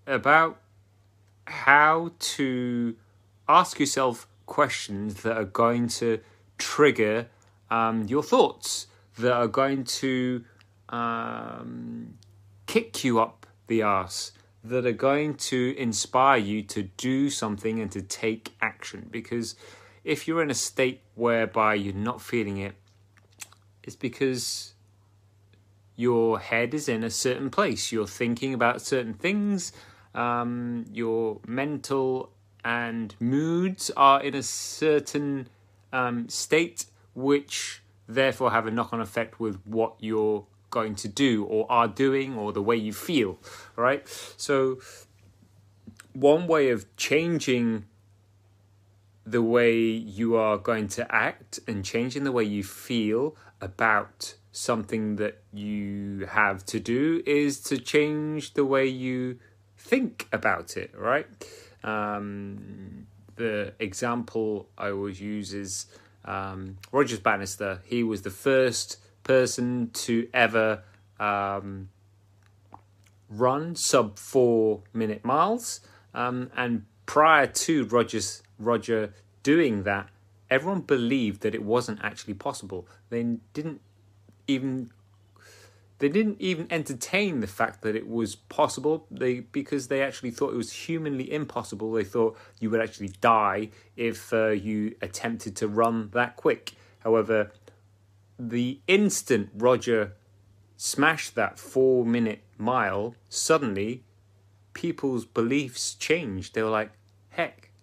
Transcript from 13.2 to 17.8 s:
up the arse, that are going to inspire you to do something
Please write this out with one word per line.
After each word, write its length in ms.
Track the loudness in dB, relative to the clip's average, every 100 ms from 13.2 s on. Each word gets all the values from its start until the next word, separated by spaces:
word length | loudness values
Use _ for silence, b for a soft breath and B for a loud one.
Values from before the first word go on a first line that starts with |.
up 260 | 2 -2 -20 _ -2
the 140 | 0
arse, 500 | 4 2 0 -8 -10 b b b
that 220 | -4 0 0
are 60 |
going 420 | 2 2 2 0
to 400 | -4 -2 0 0 0
inspire 600 | -2 -2 0 4 6 6
you 240 | 2 -4
to 220 | -4 -6 -8 -6
do 320 | -2 0 0
something 520 | 0 -4 -2 -2 -2